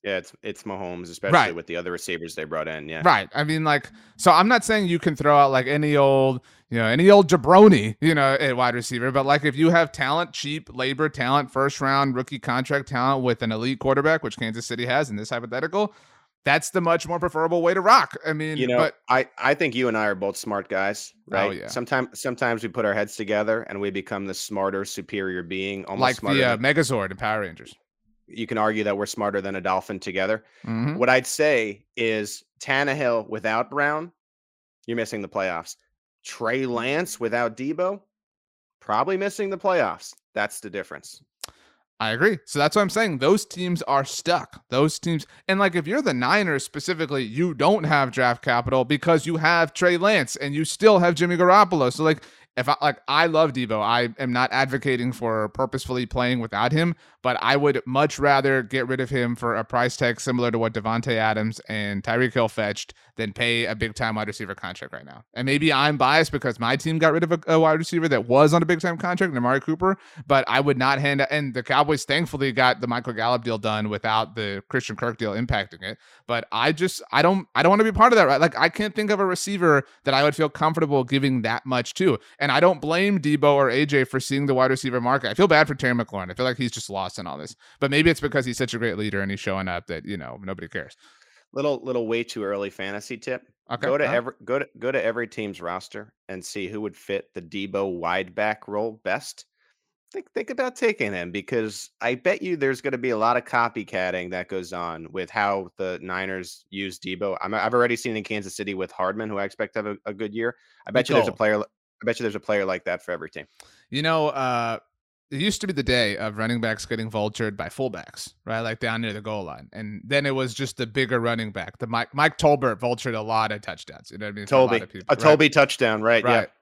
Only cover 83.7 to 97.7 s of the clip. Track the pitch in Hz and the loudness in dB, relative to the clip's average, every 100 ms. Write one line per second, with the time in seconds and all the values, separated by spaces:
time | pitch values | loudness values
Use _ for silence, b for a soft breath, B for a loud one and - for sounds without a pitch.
83.7 | 123 147 143 131 131 - 143 143 127 131 | 2 2 2 0 -2 -4 -2 0 2 2
84.7 | 131 135 123 120 135 110 107 190 156 156 | 2 -2 -2 0 0 -2 2 4 6 4
85.7 | 139 131 120 110 101 90 90 127 123 123 | 0 0 0 -2 -6 -8 -4 -2 -2 -4
86.7 | 113 - 98 92 - 87 71 78 - b | -6 -8 -8 -8 -10 -12 -12 -14 -18 b
87.7 | b 139 143 165 156 143 120 127 117 127 | b 0 4 4 2 0 -2 -2 -4 -4
88.7 | 113 117 95 104 98 98 98 - 95 92 | -2 -4 -2 -4 -4 -4 -6 -4 -4 -4
89.7 | 87 - 82 76 98 64 60 95 92 82 | -6 -6 -10 -8 -12 -12 -14 -12 -10 -10
90.7 | 92 - - b b b b b 135 147 | -10 -12 -18 b b b b b -4 -4
91.7 | 135 131 123 110 117 117 - 101 101 101 | -4 -4 -4 -2 -4 -4 -6 -6 -4 -6
92.7 | - 98 101 - 113 - 127 _ _ _ | -8 -10 -10 -12 -12 -8 -10 _ _ _
93.7 | 123 - 143 139 120 120 - 107 135 143 | -6 -2 0 0 -2 -4 -12 -4 -4 -4
94.7 | - 117 135 107 113 113 - 107 87 87 | -8 -4 -2 -2 -2 -6 -6 -8 -8 -8
95.7 | 90 - 107 107 _ - 95 87 104 95 | -8 -10 -18 -18 _ -14 -14 -10 -10 -8
96.7 | 107 107 - - 98 - - 85 101 98 | -8 -10 -10 -6 -6 -6 -16 -12 -10 -6